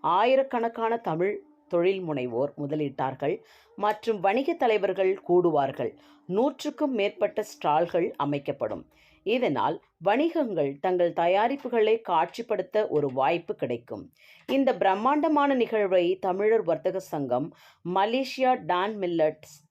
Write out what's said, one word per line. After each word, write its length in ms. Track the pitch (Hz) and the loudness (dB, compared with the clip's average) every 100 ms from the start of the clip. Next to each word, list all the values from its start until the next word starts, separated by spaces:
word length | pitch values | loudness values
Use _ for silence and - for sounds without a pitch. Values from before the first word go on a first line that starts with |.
ஆயிரக்கணக்கான 960 | 151 180 254 262 269 247 226 233 226 233 | 2 2 4 2 2 -2 -4 -2 -2 -2
தமிழ் 360 | 196 160 190 208 - _ _ | -4 -2 -2 -4 -12 _ _
தொழில் 340 | 170 175 196 | 0 2 0
முனைவோர், 500 | 170 147 127 117 143 - | -4 -4 -4 -2 -4 -4
முதலீட்டாளர்கள் 800 | 143 151 147 139 131 131 143 196 - - _ - | -6 -4 -4 -4 -6 -2 -4 -4 -10 -20 _ -4
மற்றும் 420 | 208 214 - 208 | -2 -2 -4 0
வணிக 340 | 190 226 277 | 0 0 -2
தலைவர்கள் 680 | 330 247 214 190 185 190 196 - | 0 2 2 0 0 0 0 2
கூடுவார்கள். 640 | 175 175 151 135 127 120 - - - - | 2 4 2 0 -2 -6 -8 -20 -20 -6
நூற்றுக்கும் 640 | 190 269 - 294 294 302 | 0 0 -2 -8 -2 -2
மேற்பட்ட 500 | 240 202 - 208 220 | 0 -2 0 -2 -2
ஸ்டால்கள் 640 | 208 - 170 151 170 175 170 - | -8 -4 0 2 2 0 -2 -2
அமைக்கப்படும். 680 | 143 143 143 135 113 101 - _ _ _ - | -2 -2 -6 -6 -6 -6 -12 _ _ _ -2
இதனால் 560 | 247 226 131 113 170 _ _ | 0 0 0 -2 -2 _ _
வணிகங்கள் 800 | 170 226 320 330 254 175 143 143 | 0 2 2 0 -2 0 -2 -2
தங்கள் 340 | 185 180 170 | -2 2 0
தயாரிப்புகளை 880 | 165 170 190 233 277 254 240 214 226 | 2 2 2 2 -2 -2 0 2 2
காட்சிப்படுத்த 840 | 226 170 170 - 226 202 - 214 214 | 2 0 0 -4 -4 -4 0 -2 0
ஒரு 220 | 151 143 | 0 0
வாய்ப்பு 420 | 127 135 170 170 - | 0 0 0 -4 -6
கிடைக்கும். 560 | 131 120 - 107 90 _ - - - | -4 -6 -8 -14 -14 _ -20 -20 -2
இந்த 280 | 269 269 196 | 0 2 2
பிரம்மாண்டமான 760 | 190 190 240 302 320 294 285 | 2 2 2 2 2 2 2
நிகழ்வை 640 | 269 220 220 202 185 175 185 | 2 0 0 2 2 2 0
தமிழர் 440 | 190 185 214 226 | -2 0 2 2
வர்த்தக 360 | 165 156 185 185 | 2 -2 -2 -4
சங்கம், 480 | 185 160 135 123 156 - - _ 170 | -6 -6 -2 -2 -2 -10 -20 _ -4
மலேசியா 800 | 185 208 247 262 - 254 254 165 | 0 2 0 -2 0 0 0 0
டான் 320 | 180 196 214 | 0 0 -2
மில்லட்ஸ் 560 | 180 165 156 156 - - _ | -2 2 0 0 -18 -20 _